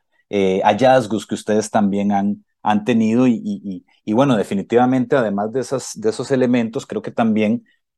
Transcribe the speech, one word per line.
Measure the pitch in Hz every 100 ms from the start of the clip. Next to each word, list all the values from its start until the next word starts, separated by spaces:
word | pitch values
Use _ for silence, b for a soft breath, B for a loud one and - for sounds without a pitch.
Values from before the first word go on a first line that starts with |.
| _ _ _
eh, | 101 95 95
hallazgos | 101 104 127 131 107 107 -
que |
ustedes | 104 - 107 107
también | 113 101 101 101
han, | 101 101 101 _ _
han | - 107
tenido | 104 113 110 117 127
y, | 110
y, | 107 101
y, | 101 90 - _
y | -
bueno, | 110 139 110
definitivamente, | 92 98 - 113 127 131 123 143
además | 110 101 107
de | 127
esas, | 120 131 - -
de | 110
esos | 110 123
elementos, | 131 123 123 113 127 -
creo | 107
que | -
también | - 113 107 107 120 b b _